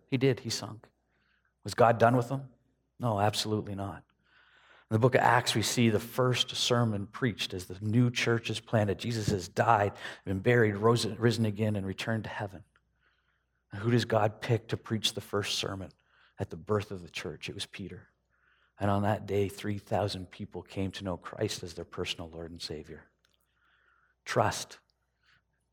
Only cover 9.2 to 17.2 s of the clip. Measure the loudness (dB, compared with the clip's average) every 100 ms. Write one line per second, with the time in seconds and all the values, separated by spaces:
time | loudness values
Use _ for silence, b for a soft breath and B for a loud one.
9.2 | 0 -2 -2 0 4 4 4 -2 B B
10.2 | -4 0 4 4 4 4 4 4 0 0
11.2 | 2 2 0 0 0 0 -4 -6 -4 -4
12.2 | -4 -8 -10 -12 -20 _ _ _ _ _
13.2 | _ _ _ _ _ -4 2 2 4 2
14.2 | 2 0 0 0 0 -8 -4 -2 -2 -4
15.2 | -4 -4 -2 -4 -4 -6 -10 _ b b
16.2 | b b -8 -8 -2 -2 -2 -12 -12 -10